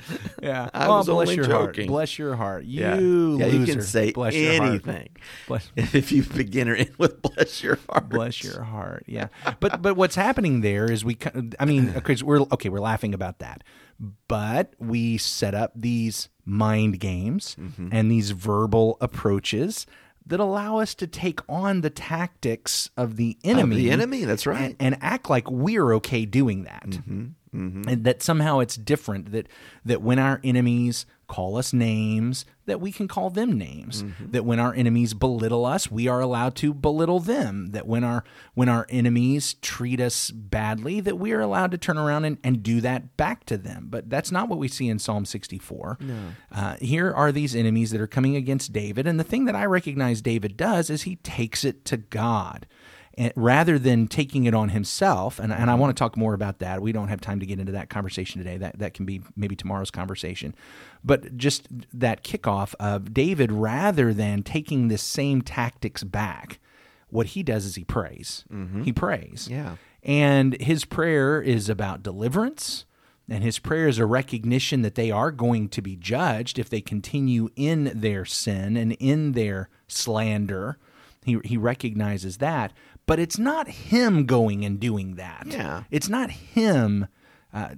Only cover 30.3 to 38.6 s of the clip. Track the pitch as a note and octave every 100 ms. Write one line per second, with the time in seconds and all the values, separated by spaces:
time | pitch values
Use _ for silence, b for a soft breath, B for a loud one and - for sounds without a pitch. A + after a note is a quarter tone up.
30.3 | C3 C3 B2 B2 A#2+ A#2+ A#2 - b -
31.3 | - F#2 A2 B2+ B2 A2+ A2 G#2+ A2 A#2+
32.3 | B2+ b b - F#3+ F#3+ - F#3+ G3 F#3
33.3 | F#3 E3+ B2 C#2+ C#2+ - G#2 G2+ F2 -
34.3 | A#2+ A#2 A#2 B2+ B2+ A#2+ A#2+ A#2 G#2+ C3
35.3 | A#2 A2+ A#2+ B2 F3+ - G#2+ B2 B2 B2+
36.3 | A#2 B2+ - D3+ C#3+ D3+ D#3 E3 F3+ E3+
37.3 | C#4 A2+ G2 F#2 G#2 G#2 A#2 A#2+ A#2+ B
38.3 | B B B2